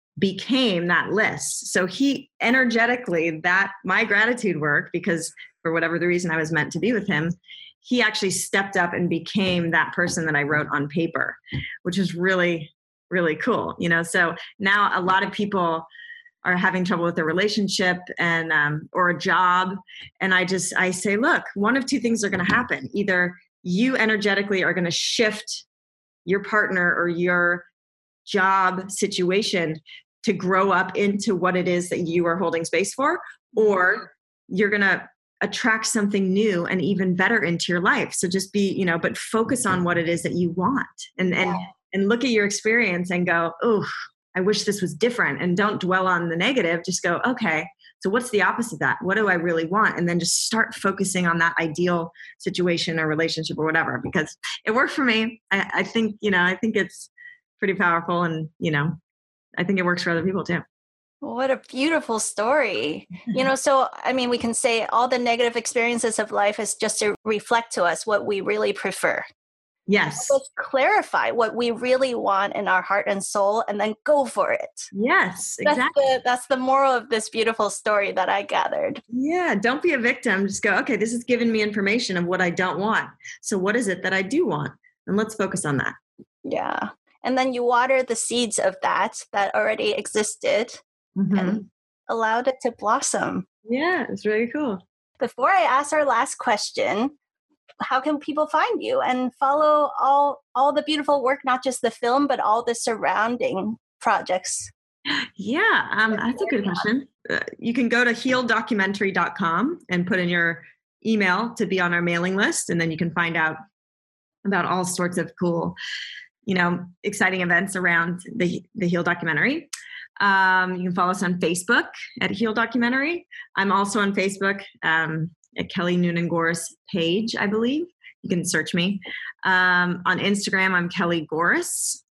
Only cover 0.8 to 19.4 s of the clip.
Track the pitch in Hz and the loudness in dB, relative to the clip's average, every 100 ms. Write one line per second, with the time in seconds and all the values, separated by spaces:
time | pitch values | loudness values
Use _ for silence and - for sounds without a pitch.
0.8 | 175 170 104 190 180 90 - - - 196 | 2 0 2 0 0 -2 -6 -8 -4 -2
1.8 | 180 - 277 262 - - 220 254 247 226 | -2 0 0 0 -6 -6 0 2 2 2
2.8 | 233 247 247 170 165 156 175 185 196 - | 2 0 -2 -2 -2 -2 2 2 0 -4
3.8 | 190 196 226 202 220 240 220 170 147 147 | -2 0 2 2 2 0 -2 0 0 0
4.8 | 185 175 185 170 156 - - _ 165 165 | 0 -4 -2 -2 -4 -12 -20 _ -2 0
5.8 | 165 170 175 175 175 160 156 160 147 165 | 0 0 0 0 0 0 0 0 0 -2
6.8 | 208 233 202 151 165 170 - - - _ | 0 0 0 -2 -2 -4 -12 -20 -20 _
7.8 | - 247 214 214 196 180 - 202 196 196 | -4 0 0 0 -2 -2 -2 -2 0 0
8.8 | 175 - 175 165 170 - 190 180 170 165 | 0 0 -2 -2 -2 -2 0 0 2 0
9.8 | 151 - 175 - 160 147 143 151 147 147 | 0 0 -2 0 0 0 2 0 0 -2
10.8 | 147 147 170 135 - - - 139 - - | -2 -2 -2 -2 -4 -4 -10 -8 -8 -8
11.8 | 180 180 170 165 185 185 175 170 151 _ | -4 -2 -2 0 0 2 2 0 -6 _
12.8 | _ _ _ 180 170 156 - 175 82 - | _ _ _ 0 0 0 0 0 -2 -4
13.8 | 170 165 165 190 170 170 - - 196 208 | 0 0 2 2 0 0 -12 -4 0 2
14.8 | 202 170 180 190 196 196 208 196 170 160 | 2 2 2 2 0 -2 -2 0 0 -2
15.8 | 165 - - - - _ - 180 185 185 | -6 -18 -20 -20 -20 _ -2 2 2 2
16.8 | 180 175 170 170 156 175 208 214 196 - | 0 0 0 0 0 2 0 0 0 2
17.8 | 185 180 - - 170 165 160 156 147 151 | 2 0 -4 -2 0 0 0 2 2 0
18.8 | - 175 180 160 190 175 | -4 0 2 2 2 4